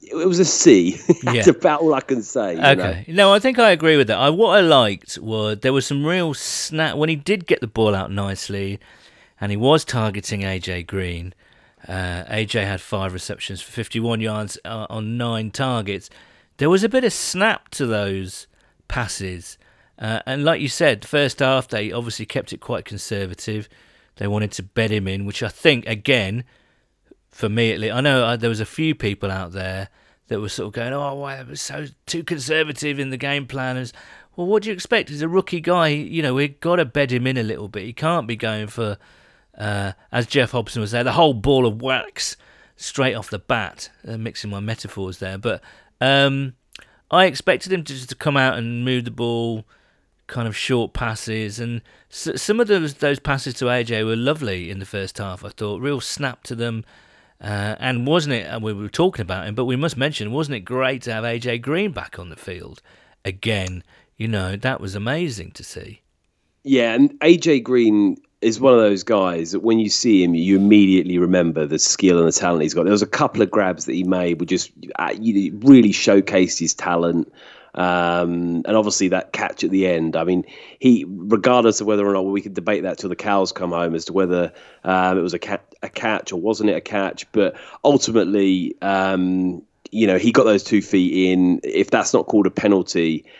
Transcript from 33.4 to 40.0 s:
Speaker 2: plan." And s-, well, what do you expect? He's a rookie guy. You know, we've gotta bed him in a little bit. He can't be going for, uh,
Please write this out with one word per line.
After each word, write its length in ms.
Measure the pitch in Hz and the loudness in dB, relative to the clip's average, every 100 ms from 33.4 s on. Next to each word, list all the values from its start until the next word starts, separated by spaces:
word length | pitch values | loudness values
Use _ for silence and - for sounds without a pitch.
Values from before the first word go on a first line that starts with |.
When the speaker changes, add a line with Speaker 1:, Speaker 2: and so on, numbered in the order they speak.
| 131 | -6
Speaker 2:
plan." 300 | 135 127 127 | -6 -6 -6
And 80 | 123 | -8
s-, 60 | - - - _ - | -12 -20 -20 _ -8
well, 100 | 175 | 0
what 160 | 214 | 0
do 60 | 208 | 0
you 60 | |
expect? 340 | 180 - 226 - | -6 -2 -2 -2
He's 140 | 147 | -4
a 60 | 160 | -2
rookie 340 | 185 185 175 | 0 0 -2
guy. 260 | 165 180 160 | 0 2 2
You 340 | 147 - 165 | 0 -4 -4
know, 120 | 147 | -2
we've 260 | 127 143 143 | 0 -2 -4
gotta 240 | 165 175 | 0 0
bed 260 | 135 147 139 | 0 0 0
him 160 | 123 127 | 0 0
in 120 | 131 | -2
a 40 | |
little 260 | 110 110 101 | -2 -6 -8
bit. 160 | 104 | -10
He 100 | 101 | -12
can't 320 | 117 160 170 113 | -6 -2 -2 -4
be 100 | 113 | -6
going 300 | 113 107 104 | -6 -6 -6
for, 320 | - 110 98 _ _ _ _ _ - | -6 -6 -6 _ _ _ _ _ -8
uh, 360 | 107 101 98 - | -4 -4 -4 -8